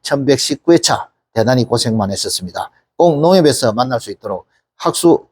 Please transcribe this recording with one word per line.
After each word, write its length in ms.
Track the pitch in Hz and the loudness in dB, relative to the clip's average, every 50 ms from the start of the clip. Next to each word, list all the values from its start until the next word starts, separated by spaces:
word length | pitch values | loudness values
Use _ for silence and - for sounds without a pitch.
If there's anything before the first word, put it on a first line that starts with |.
| - | -8
천백십구 720 | - 147 139 135 131 139 131 - - 147 - - - 170 | -4 -4 -2 0 0 0 0 0 -4 -6 -4 2 4 4
회차 360 | 165 - - 117 - - - _ _ _ _ - | 4 4 0 -2 -2 -6 -12 _ _ _ _ -4
대단히 320 | 113 110 113 127 123 117 | -2 0 2 2 2 0
고생만 460 | - 120 117 - 120 110 110 101 95 | 0 -2 -2 -2 -2 -2 -2 -2 -4
했었습니다. 600 | 98 92 - 98 - - 92 87 - - - - _ _ _ _ _ | -4 -6 -6 -8 -8 -8 -10 -10 -10 -10 -10 -12 _ _ _ _ _
꼭 240 | - 165 175 156 143 | 0 2 2 2 2
농협에서 520 | 156 170 190 190 156 147 123 - - 113 104 | 2 4 4 4 4 2 2 2 0 -2 0
만날 280 | 117 127 131 127 113 | 0 -2 -2 -2 -6
수 100 | - 110 | -6 -8
있도록 360 | 98 _ - 104 98 90 - _ _ _ _ _ _ | -14 _ -10 -10 -10 -10 -12 _ _ _ _ _ _
학수 500 | - - 175 - - - 170 156 - - _ | -6 -6 -4 -4 2 2 2 2 2 0 _